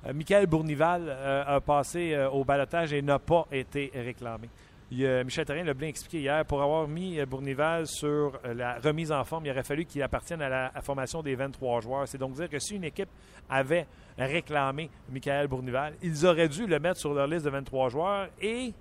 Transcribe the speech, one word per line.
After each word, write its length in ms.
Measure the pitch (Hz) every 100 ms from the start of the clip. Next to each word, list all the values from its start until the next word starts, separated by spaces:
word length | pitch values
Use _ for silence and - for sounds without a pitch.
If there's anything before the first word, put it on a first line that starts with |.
| -
Euh, 60 |
Michael 340 | 139 156 202 196
Bournival, 580 | 160 160 143 160 175 165
euh, 380 | 131 135 139 139
a 140 | 139
passé, 540 | 131 147 139 170 170
euh, 160 | 151 135
au 120 | 139
ballottage 500 | 135 143 135 170 165
et 100 | 147
n'a 160 | 143 139
pas 280 | - 170 156
été 400 | 139 127 143 139
réclamé. 540 | 135 120 123 120 113 117 - - - -
Il, 140 | 127
euh, 200 | 131 127
Michel 200 | 127 143
Therrien 200 | 151 143
l'a 100 | 175
bien 140 | 131 156
expliqué 320 | 143 - 170
hier. 240 | 135 151
Pour 180 | 151 143
avoir 240 | 143 160 151
mis, 320 | 156 185 165
euh, 80 | 139
Bournival 600 | 131 139 131 151 165 160
sur, 520 | - 147 147 147 131
euh, 100 | 127
la 240 | 120 123 120
remise 320 | 131 151 160
en 140 | 143
forme, 220 | 127 160 151
il 40 |
aurait 140 | 135
fallu 200 | 123 147
qu'il 180 | 170 143
appartienne 400 | 131 131 - 170
à 60 | 143
la, 240 | 131 131
à 60 | 139
formation 420 | 131 139 131 165
des 120 | 151
vingt-trois 460 | 127 135 131 131 120
joueurs. 260 | 110 135 139
C'est 120 | 135
donc 160 | 131
dire 140 | 131 170
que 100 | 143
si 180 | - 208
une 80 |
équipe 240 | 165 139 196 - - - -
avait 380 | 135 135 170 156 - - -
réclamé 720 | 131 160 - 147 135 135 160 - -
Michael 380 | 131 135 139 143
Bournival, 480 | 131 127 123 147 151
ils 240 | 175 151 175
auraient 220 | 165 165
dû 180 | 147 190
le 120 | 151
mettre 220 | 160 185
sur 140 | 151
leur 120 | 143 139
liste 180 | 170
de 60 | 147
vingt-trois 380 | 139 135 131 131
joueurs 400 | 123 175 202 185 -
et 320 | 202 233 254 202